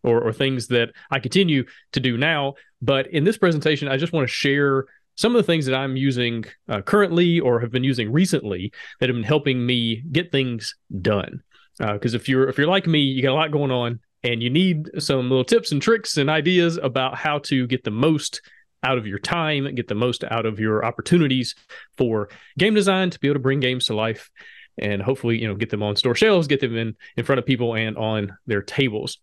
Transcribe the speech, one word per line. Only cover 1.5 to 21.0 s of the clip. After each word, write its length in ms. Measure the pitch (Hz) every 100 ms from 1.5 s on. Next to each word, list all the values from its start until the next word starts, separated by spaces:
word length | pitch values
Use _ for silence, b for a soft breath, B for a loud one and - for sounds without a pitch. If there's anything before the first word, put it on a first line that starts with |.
| 143 120 B B
to 80 | -
do 180 | 127 117
now. 360 | 147 156 139 b b _
But 240 | 117 135 135
in 180 | 175
this 140 | 165 220
presentation, 500 | 180 156 156 143 143
I 80 | 135
just 160 | 165
wanna 140 | 160 127
share 580 | - 143 139 143 135 131 b _ -
some 180 | 226
of 40 | 240
the 120 | 196
things 140 | 165
that 100 | 131
I'm 220 | 131 135 131
using, 480 | 135 123 120 117 107 - -
uh, 140 | 104
currently 580 | - 208 196 170 180 170
or 200 | 127 117
have 120 | 117
been 100 | 123
using 300 | 131 123 107
recently 600 | 139 190 156 104 90 101 B B B
that 80 | 131
have 80 | 123
been 80 |
helping 400 | 113 151 143 127
me 380 | 120 123 117 113 156
get 180 | 143 175
things 460 | 139 131 117 - - _ 98
done. 420 | 92 104 - - _ b b _
Uh, 160 | 110 104
'cause 160 | 123
if 160 | 117 -
you're, 180 | 131 131
if 80 | -
you're 160 | 151 196
like 100 | 180
me, 140 | 156
you 220 | 139 131
got 100 | 131
a 80 | 143
lot 100 | 160
going 180 | 147 143
on, 300 | 127 120 120 _ _
and 180 | 123 117
you 80 | 120
need 400 | 147 190 156 156 180
some 300 | - 135 123
little 140 | 131
tips 260 | 127 233 233
and 100 | 147
tricks 360 | 170 226 - 156
and 120 | 143
ideas 480 | 156 151 180 170 165
about 380 | 135 127 131 120
how 220 | 156 147
to 300 | - 135 123
get 160 | 123
the 60 | -
most 520 | 107 151 151 - - b b b _
out 160 | 127 127
of 80 | 107
your 140 | 101
time, 520 | - 170 156 147 139 131
get 100 | 113
the 80 |
most 300 | 107 123 113
out 200 | - 117
of 140 | 110 107
your 260 | 107 107
opportunities 680 | 110 -